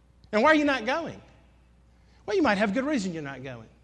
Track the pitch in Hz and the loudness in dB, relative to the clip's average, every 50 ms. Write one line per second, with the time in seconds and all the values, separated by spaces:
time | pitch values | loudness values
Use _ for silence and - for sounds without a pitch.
0 | _ _ _ _ - - - 214 226 302 311 302 302 285 277 254 220 220 262 330 | _ _ _ _ -10 -4 0 2 4 6 6 6 4 2 0 0 -2 -2 -4 -4
1 | 330 - 208 190 - - - - _ _ _ _ _ _ _ _ _ _ _ _ | -4 -6 -10 -14 -16 -20 -20 -20 _ _ _ _ _ _ _ _ _ _ _ _
2 | _ _ _ _ _ - 427 392 320 247 208 190 214 214 190 262 262 285 311 262 | _ _ _ _ _ -4 0 2 2 2 2 2 2 0 0 -2 -2 -2 -2 -2
3 | 185 190 165 160 151 139 139 131 127 135 127 117 110 - - _ | -4 -4 -6 -8 -8 -10 -12 -12 -12 -12 -14 -14 -16 -20 -20 _